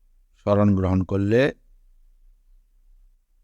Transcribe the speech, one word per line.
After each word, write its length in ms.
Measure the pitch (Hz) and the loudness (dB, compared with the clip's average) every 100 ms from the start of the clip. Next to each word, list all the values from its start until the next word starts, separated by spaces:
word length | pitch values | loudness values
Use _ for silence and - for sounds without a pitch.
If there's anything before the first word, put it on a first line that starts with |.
| _ _ _ _ | _ _ _ _
শরণ 320 | 101 101 104 95 | -2 2 2 0
গ্রহণ 260 | 92 95 | 0 -2
করলে 520 | 92 98 101 113 139 - _ _ _ _ _ _ _ _ _ _ _ _ _ - _ _ _ _ | -2 -4 0 0 0 -4 _ _ _ _ _ _ _ _ _ _ _ _ _ -20 _ _ _ _